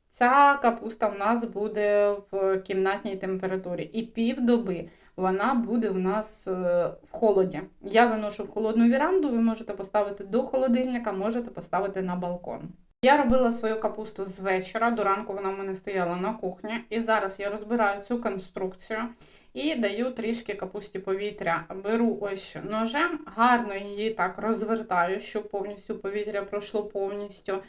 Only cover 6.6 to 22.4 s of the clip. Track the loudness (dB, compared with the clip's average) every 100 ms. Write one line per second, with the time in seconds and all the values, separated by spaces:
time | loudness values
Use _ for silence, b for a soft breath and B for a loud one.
6.6 | 2 2 2 -4 -12 2 4 6 4 0
7.6 | -10 -12 2 6 6 4 -4 -6 -8 -2
8.6 | 0 4 6 6 4 2 2 2 2 0
9.6 | -6 -8 -2 0 0 -4 -2 -2 0 2
10.6 | 4 2 2 -2 -2 -2 -2 -2 -6 -10
11.6 | -4 -2 -2 -2 -4 -2 -4 -6 -8 -10
12.6 | -12 -18 _ 2 6 6 6 4 4 2
13.6 | -2 0 -2 -4 -10 -8 -8 -4 0 0
14.6 | 0 0 0 2 2 0 -2 -6 -4 -4
15.6 | -6 -6 -4 -2 0 0 -4 -4 -6 -6
16.6 | -8 -8 -4 -2 2 2 0 -4 -6 -6
17.6 | -2 2 2 0 -4 -4 -2 -6 -8 -6
18.6 | -6 -8 -8 -6 -6 B B B B -4
19.6 | -2 0 0 0 -2 -2 -4 -4 -4 -8
20.6 | -6 -8 -8 -8 -4 -2 -4 -4 -2 -2
21.6 | -4 -8 -2 2 2 0 -4 -6